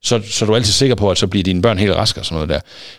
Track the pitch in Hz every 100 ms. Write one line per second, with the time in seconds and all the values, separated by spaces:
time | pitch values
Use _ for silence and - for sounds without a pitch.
0 | - 117 104 - 107 110 107 - 139 110
1 | 101 90 92 101 92 90 113 98 101 87
2 | 92 - - 80 76 71 - - -